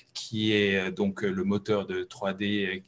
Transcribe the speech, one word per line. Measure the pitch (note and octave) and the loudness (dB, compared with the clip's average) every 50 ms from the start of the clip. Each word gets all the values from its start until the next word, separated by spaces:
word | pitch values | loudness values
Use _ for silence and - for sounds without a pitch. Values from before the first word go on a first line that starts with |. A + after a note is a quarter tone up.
| - _ - | -18 _ -14
qui | - - - A2+ G#2+ A2 G#2+ G#2+ | -12 -10 -6 -4 0 2 4 4
est, | G#2 G2+ G2+ G2 G2 | 4 4 4 4 2
euh, | F#2 F#2+ | 2 0
donc, | F#2 F2 G#2 G2 F#2+ - - | 0 0 0 0 0 0 -2
euh, | G2+ | -2
le | F#2 F#2+ F#2 | 0 0 0
moteur | G2 G2+ G#2 - - G#2+ G2+ F#2+ | 0 0 0 0 0 0 0 0
de | F#2 F#2 F#2 F2+ | -2 -4 -4 -6
trois | - - - G#2 G2 F#2+ | -6 -8 -6 -4 -4 -2
D, | F#2+ G#2 G2+ G#2 G#2 G2 F#2 F#2+ F#2+ F#2+ | -2 -2 0 0 0 0 -2 -4 -6 -8